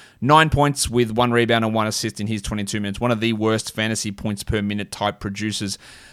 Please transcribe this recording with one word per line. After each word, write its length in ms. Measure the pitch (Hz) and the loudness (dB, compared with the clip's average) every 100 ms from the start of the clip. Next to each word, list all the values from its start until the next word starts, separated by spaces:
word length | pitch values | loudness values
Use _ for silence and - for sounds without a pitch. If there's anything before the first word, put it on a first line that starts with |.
| - - | -20 -4
Nine 300 | 117 123 156 | 4 6 6
points 400 | 135 143 139 - | 4 2 2 0
with 220 | 117 117 | 2 2
one 200 | 110 123 | 2 2
rebound 320 | 120 117 117 | 4 4 2
and 80 | 110 | 2
one 140 | 110 107 | 0 0
assist 340 | 104 113 - | -2 -6 -4
in 60 | 104 | -4
his 160 | 107 | -4
twenty-two 360 | - 107 98 110 | -4 -6 -4 -4
minutes. 220 | 101 98 | -4 -2
One 100 | 120 | -2
of 100 | 113 | 0
the 120 | 117 | 0
worst 420 | 110 110 110 - | 0 0 0 -2
fantasy 380 | - 110 110 107 | -4 -2 -2 -6
points 300 | 101 110 101 | -6 -6 -6
per 180 | - 107 | -4 -2
minute 320 | 101 104 101 | -2 -4 -6
type 260 | - 104 - | -4 -4 -2
producers 600 | 107 98 107 101 101 - - - - | -6 -6 -6 -4 -6 -8 -14 -20 -20